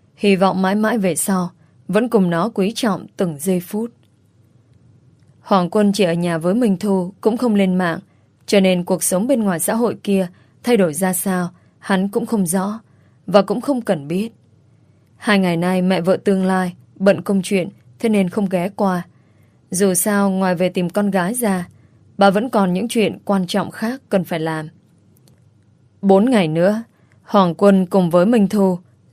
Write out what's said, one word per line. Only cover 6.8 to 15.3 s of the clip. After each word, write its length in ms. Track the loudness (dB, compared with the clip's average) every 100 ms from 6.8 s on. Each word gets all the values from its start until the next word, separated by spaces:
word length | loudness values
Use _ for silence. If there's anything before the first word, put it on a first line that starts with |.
| 0 -2 -2 -4
cũng 160 | -2 0
không 180 | 0 2
lên 200 | 2 0
mạng, 240 | -2 -4 -10 _ _ _ -2
cho 140 | 2
nên 240 | 2 0
cuộc 200 | -2 -4
sống 240 | -2 -2 0
bên 160 | 0
ngoài 160 | 0 -2
xã 160 | -2 -2
hội 220 | -2 -4
kia 240 | -2 -2 -2 -8 _ _
thay 140 | 0 2
đổi 160 | 2
ra 200 | 0 -2
sao, 360 | -2 -2 -2 -4 -8 _ _
hắn 300 | -2 -2 0
cũng 160 | -4 -2
không 200 | -2 0
rõ, 340 | -2 -4 -8 -14 _ _ _ 0
và 160 | 2
cũng 200 | 2 -2
không 200 | -2 -2
cần 260 | -2 -4 -4
biết. 240 | -6 -6 -10 _ _ _ _ _ _ _ _
Hai 220 | 0